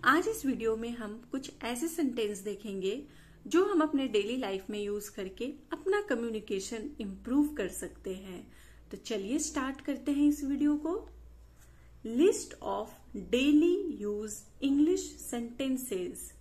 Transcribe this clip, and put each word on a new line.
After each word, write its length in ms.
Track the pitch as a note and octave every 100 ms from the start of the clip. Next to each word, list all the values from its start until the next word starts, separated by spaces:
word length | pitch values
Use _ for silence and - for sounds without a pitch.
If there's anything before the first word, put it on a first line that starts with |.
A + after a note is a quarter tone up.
आज 240 | - D4+ G4
इस 180 | A4+ C4+
video 300 | A3 A3+ A3
में 140 | A#3
हम 320 | A#3 G#3+ A3 B3
कुछ 200 | C4+ C4+ -
ऐसे 260 | A3+ B3 E4
sentence 500 | E4 C#4+ A#3+ G#3+ G3+
देखेंगे 680 | G3 G3 A3+ G3 F#3+ A#3 D4 - - - -
जो 180 | D#4+
हम 160 | G4+ F#4
अपने 280 | D#4 C#4+ C4
daily 280 | G#3 G3+ B3+
life 340 | A3+ F#3+ -
में 120 | G#3+
यूज 260 | G3+ G#3 G3+
करके 460 | - F#3+ F#3+ B3 D4 -
अपना 280 | E4 - G#4
communication 920 | G#4 B3 A#3 A3 - G3 F#3+ A3+ G3+ -
improve 480 | G3+ F#3+ - C4+ D4
कर 200 | D4 F#3+
सकते 460 | - F#3 - -
हैं। 380 | F#3+ G3 F#3 - - - - -
तो 60 | G3
चलिए 420 | - A3 G3 C#4
start 420 | D4+ - C4 C4+
करते 320 | - C4 -
हैं 160 | C#4+ D4
इस 160 | D4
video 320 | C#4 C#4+ D4 D4
को। 320 | D#4+ F#4+ - - - - - - - - - - A3
List 480 | A#3 F4+ - - -
of 220 | - G3 A3 - - G#3 F3
daily 680 | A#3+ C#4 D4+ E4+ F4+ F#4+ G#3 G#3
use 580 | G#3 G#3+ - - -
English 720 | C#4 C#4 D4+ F#4+ F#4 - -
sentences। 840 | A#3+ A#3 - C4+ C4 - F#3+ F3+ F3+ - -